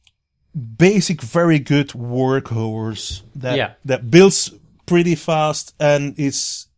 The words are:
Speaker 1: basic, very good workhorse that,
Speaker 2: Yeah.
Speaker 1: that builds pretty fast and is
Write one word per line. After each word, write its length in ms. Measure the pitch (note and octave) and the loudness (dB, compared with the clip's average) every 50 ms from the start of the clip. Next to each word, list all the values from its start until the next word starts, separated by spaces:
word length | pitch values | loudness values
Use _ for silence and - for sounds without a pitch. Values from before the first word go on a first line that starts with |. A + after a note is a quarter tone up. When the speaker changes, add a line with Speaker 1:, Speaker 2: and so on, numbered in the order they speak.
| _ _ _ _ _ _ _ _ _ _ - D3 A#2 A2+ A2 | _ _ _ _ _ _ _ _ _ _ -12 -12 -12 -10 0
Speaker 1:
basic, 440 | - E3+ F#3+ G#3+ G3 - - E3 - | 4 4 4 6 4 2 0 -4 -6
very 380 | A#2+ G#2+ - E3+ F3 E3+ D#3+ C#3+ | -6 -4 0 0 2 4 2 0
good 300 | A#2+ - C#3+ D3 C#3 - | 2 2 0 0 0 -2
workhorse 1300 | - B2+ A#2 A#2+ A#2+ B2+ C3 C3 C3+ C3+ C3 - A#2 A2+ A2+ A2 A2 A2 A2 A2 G#2+ - - - - - - - - | -8 -12 -10 -6 -2 -2 0 0 0 -2 -2 -4 -6 -4 -4 -4 -6 -6 -6 -8 -8 -10 -12 -12 -12 -14 -16 -18 -16
that, 220 | C#3 B2+ B2 C3 | -10 -6 -4 -2
Speaker 2:
Yeah. 160 | C3+ A2 G2+ - _ - | -2 -4 -4 -8 _ -6
Speaker 1:
that 240 | C3 B2+ A#2+ B2 A2+ | -4 -4 -4 -2 6
builds 400 | D3+ F3 F#3+ G3 - - - - - - _ _ _ _ _ | 8 8 8 8 6 0 -4 -6 -10 -18 _ _ _ _ _
pretty 300 | - F3 F3 E3+ F3 D#3+ | 0 2 2 2 2 0
fast 580 | - - F3 D#3+ D#3 D3+ D3+ D3 - - - _ - | -2 -2 -2 0 0 0 -2 -2 -6 -10 -14 _ -2
and 380 | D3+ D3 D3 C#3+ C#3+ C#3+ C#3+ D3+ | 2 2 2 2 0 -6 -6 -4
is 480 | C#3+ C#3 C3+ - - - - - - _ _ | -4 -4 -4 -4 -8 -8 -10 -12 -14 _ _